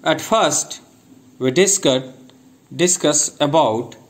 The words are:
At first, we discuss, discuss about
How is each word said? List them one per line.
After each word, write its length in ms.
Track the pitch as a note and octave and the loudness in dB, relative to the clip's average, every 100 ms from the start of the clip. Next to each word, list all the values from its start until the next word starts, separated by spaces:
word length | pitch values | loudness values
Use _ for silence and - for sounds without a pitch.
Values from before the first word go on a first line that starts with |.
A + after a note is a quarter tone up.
At 160 | D#3+ D#3 | -2 -2
first, 640 | - A3+ E3 - - - - _ _ - - - | 0 0 2 -2 -6 -14 -20 _ _ -20 -20 -4
we 140 | C3 | -2
discuss, 520 | B2+ F#3+ - D3 C3 B2+ - - - - _ _ C3+ | 2 2 2 0 0 -4 -20 -20 -20 -20 _ _ -2
discuss 640 | F3+ - G3 G3+ - - | 0 2 0 0 -4 -2
about 560 | D3 D#3+ C3 A2 A#2+ - - | 2 2 2 0 -6 -16 -20